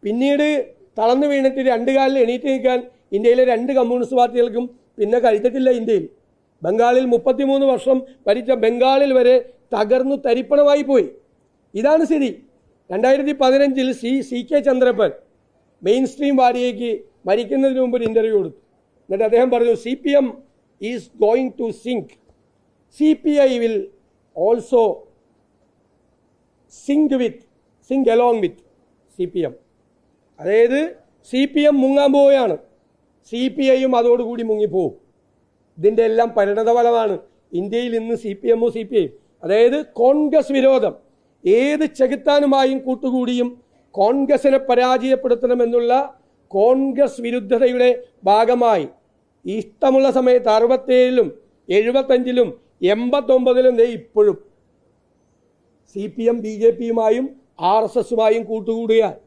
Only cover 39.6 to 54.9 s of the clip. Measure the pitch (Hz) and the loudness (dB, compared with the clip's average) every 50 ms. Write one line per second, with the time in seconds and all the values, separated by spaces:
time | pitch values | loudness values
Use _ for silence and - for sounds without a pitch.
39.6 | 233 240 254 294 302 - _ - 233 254 277 302 302 294 262 311 277 - 277 269 | 2 2 2 -2 -6 -8 _ 0 0 2 2 2 0 0 0 0 0 0 -2 2
40.6 | 254 269 269 262 220 190 156 - _ _ _ _ _ _ _ _ _ 175 190 226 | 2 2 2 2 0 -2 -4 -6 _ _ _ _ _ _ _ _ _ 2 2 2
41.6 | 262 285 302 294 311 311 - - 262 254 262 277 - 302 285 294 285 285 269 269 | 2 0 -2 -2 -4 -6 -2 -2 -2 -2 -2 -2 -2 0 2 2 2 2 2 2
42.6 | 269 262 269 269 269 254 254 - - 262 247 262 247 233 247 247 240 247 247 - | 2 0 -2 -4 -4 -6 -8 -6 -4 -4 -4 -2 -4 -2 -2 -4 -4 -4 -6 -14
43.6 | _ _ _ _ _ _ _ - 196 214 247 277 277 269 294 262 - 277 269 269 | _ _ _ _ _ _ _ -2 0 0 2 0 0 0 0 2 2 2 0 0
44.6 | 269 269 247 247 247 254 254 254 226 262 262 262 269 254 240 233 - 247 247 247 | 0 0 0 0 2 2 0 0 0 -2 -2 -2 0 -2 -2 0 0 -2 0 0
45.6 | 240 233 233 240 240 233 247 262 285 285 - _ _ _ _ _ _ _ - 190 | 0 0 0 0 0 2 0 0 0 -2 -10 _ _ _ _ _ _ _ -2 0
46.6 | 202 233 254 262 269 269 254 226 285 254 - - 233 233 240 247 208 196 254 226 | 2 2 2 2 0 -4 0 0 -2 -2 -2 -8 -8 -6 -6 -6 -4 -2 0 2
47.6 | 262 247 247 247 247 247 247 247 - _ _ _ - 185 202 214 226 226 247 247 | 2 0 2 2 2 2 2 0 -6 _ _ _ -2 0 2 2 2 2 0 0
48.6 | 240 233 220 185 151 131 - _ _ _ _ _ _ _ _ _ _ 180 196 220 | 2 2 2 0 -2 -6 -12 _ _ _ _ _ _ _ _ _ _ -10 -8 -8
49.6 | - - _ _ - 269 262 262 269 277 262 262 254 254 247 247 - 220 214 220 | -10 -12 _ _ 0 2 2 4 2 2 2 2 2 4 2 2 2 2 2 2
50.6 | 226 240 262 254 262 - 254 254 254 254 254 254 220 156 - - _ _ _ _ | 4 2 0 0 0 2 2 4 4 4 2 0 0 0 -2 -14 _ _ _ _
51.6 | _ - 180 202 214 233 247 269 269 262 262 247 254 254 247 247 240 170 - - | _ -2 0 0 0 2 0 0 0 2 0 0 0 -2 0 0 0 0 -2 -12
52.6 | _ _ _ _ - 180 202 220 240 247 247 285 262 220 262 254 247 262 247 247 | _ _ _ _ 0 0 0 0 -2 -2 -2 -2 0 2 2 2 2 2 2 4
53.6 | 254 254 247 226 226 247 233 214 147 _ _ 214 208 208 180 - - _ _ _ | 4 2 4 4 2 2 0 -8 -14 _ _ 2 2 2 2 -2 -8 _ _ _
54.6 | _ _ _ _ _ _ | _ _ _ _ _ _